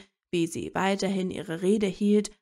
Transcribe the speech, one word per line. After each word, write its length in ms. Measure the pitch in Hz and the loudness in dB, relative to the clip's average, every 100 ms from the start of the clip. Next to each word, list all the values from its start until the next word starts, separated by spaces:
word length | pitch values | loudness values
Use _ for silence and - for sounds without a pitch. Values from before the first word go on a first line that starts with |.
| - _ - | -6 _ -6
wie 140 | 175 165 | -2 -2
sie 260 | - 80 | -4 -6
weiterhin 560 | 175 190 196 190 190 185 | -2 0 0 0 -2 -2
ihre 320 | - 151 165 | -6 -8 -2
Rede 240 | 190 214 202 | 2 2 2
hielt, 440 | 190 208 208 208 - | 0 4 4 2 -10